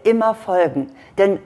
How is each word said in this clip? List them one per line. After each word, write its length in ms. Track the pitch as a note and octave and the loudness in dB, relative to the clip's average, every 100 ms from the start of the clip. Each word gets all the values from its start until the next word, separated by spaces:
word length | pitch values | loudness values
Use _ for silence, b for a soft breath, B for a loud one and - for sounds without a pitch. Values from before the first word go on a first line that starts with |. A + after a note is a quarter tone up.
immer 300 | G#3+ A3+ A3 | 0 0 0
folgen, 560 | A3 - F3+ E3 C3+ C3+ B B - | -4 -2 0 0 -2 -8 B B 0
denn 200 | G3 F#3 | 0 0